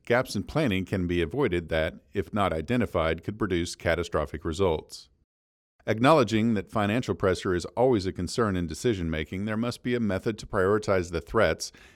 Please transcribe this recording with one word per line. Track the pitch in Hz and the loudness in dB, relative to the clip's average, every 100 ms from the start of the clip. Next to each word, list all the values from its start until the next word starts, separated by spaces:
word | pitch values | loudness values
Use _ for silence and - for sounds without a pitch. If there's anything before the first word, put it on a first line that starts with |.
| - | 0
gaps | 120 127 107 | 0 0 -6
in | |
planning | - 147 143 92 90 | -4 -2 0 0 -2
can | 98 87 | -2 0
be | 87 | 0
avoided | 80 135 127 87 80 | 0 0 0 0 -2
that, | 80 80 - _ | -2 -2 -6 _
if | 104 - | -6 -4
not | 104 92 | 0 0
identified, | 82 78 123 101 87 80 85 - | 0 -2 0 0 0 0 0 -4
could | 107 | -4
produce | 107 87 87 - | 0 0 -2 -2
catastrophic | 87 82 85 82 73 73 85 | 0 0 0 -2 -2 -4 -6
results. | 82 95 78 - - - _ _ _ _ _ _ _ - | 0 2 0 -4 -18 -20 _ _ _ _ _ _ _ -4
Acknowledging | 110 131 156 107 110 117 | 4 6 6 6 4 2
that | 104 - | 0 -2
financial | 110 101 117 127 | -2 0 0 -2
pressure | 92 98 90 101 87 | 0 2 2 0 -2
is | - - | -2 0
always | 131 113 92 | 2 2 0
a | |
concern | 90 87 - 110 92 | -4 -4 0 0 0
in | 85 | -2
decision-making, | 85 123 98 82 78 80 95 | -2 -2 0 -2 -2 -4 -6
there | 104 110 | -4 -4
must | 120 - | -4 -4
be | 123 120 | -4 -2
a | |
method | 110 92 120 104 | 0 -2 -2 -6
to | - | -4
prioritize | 107 95 107 107 95 87 | 0 2 2 2 0 0
the | 82 | -6
threats | - 113 87 82 - - - | -2 2 2 2 -6 -14 -20